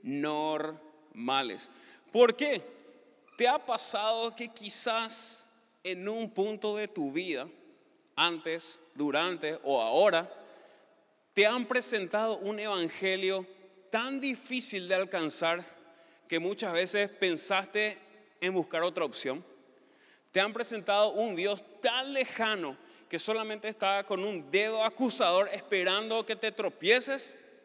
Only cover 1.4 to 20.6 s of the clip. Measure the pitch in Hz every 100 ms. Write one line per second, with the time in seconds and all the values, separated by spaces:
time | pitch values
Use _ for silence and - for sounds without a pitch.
1.4 | 127 95 - - - - _ 226 240 226
2.4 | 294 226 - - - - - _ _ -
3.4 | 240 262 247 226 - 214 214 226 226 226
4.4 | 233 233 208 - 240 226 226 - - -
5.4 | - _ _ _ 180 180 196 226 220 -
6.4 | 202 214 214 208 208 190 143 147 180 139
7.4 | 156 - - _ _ _ _ - 170 165
8.4 | 160 165 - - - 131 147 143 175 170
9.4 | 151 156 135 135 113 139 208 165 180 -
10.4 | - - - - _ _ _ _ _ -
11.4 | 208 247 240 247 240 220 180 208 226 208
12.4 | 196 214 214 190 165 - 190 190 185 190
13.4 | 185 - - - - 226 247 269 277 247
14.4 | - 254 240 196 180 185 185 185 156 -
15.4 | 165 175 180 - - - - _ _ 170
16.4 | 175 202 208 170 185 208 202 208 185 160
17.4 | - 190 196 208 214 196 - - - _
18.4 | 180 190 160 165 175 180 151 117 135 139
19.4 | - - _ _ _ _ _ _ _ 185
20.4 | 208 220